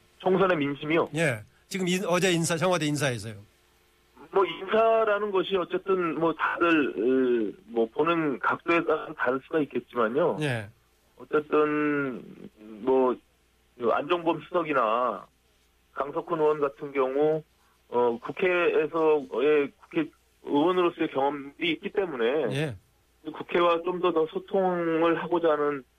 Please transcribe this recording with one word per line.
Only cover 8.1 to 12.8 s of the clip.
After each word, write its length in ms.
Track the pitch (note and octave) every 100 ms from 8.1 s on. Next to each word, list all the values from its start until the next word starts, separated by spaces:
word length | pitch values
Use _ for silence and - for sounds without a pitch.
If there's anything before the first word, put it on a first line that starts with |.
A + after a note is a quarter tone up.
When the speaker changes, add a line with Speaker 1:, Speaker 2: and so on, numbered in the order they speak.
| E3+ D#3 A#2+
Speaker 1:
각도에 440 | - - - E3+ E3
따라서 280 | D3+ D3+
다를 260 | D#3 - C3 -
수가 160 | D#3+
있겠지만요. 800 | C#3+ B2+ - A#2+ A2 B2+ E3+ G#2+
Speaker 2:
예. 260 | D3+ A#2 G#2 - _ _ _ -
Speaker 1:
어쨌든 1080 | - D3+ D3+ D3+ D3+ D3+ D3 D3 C#3 A2 - - - -
뭐, 580 | G#2+ G#2+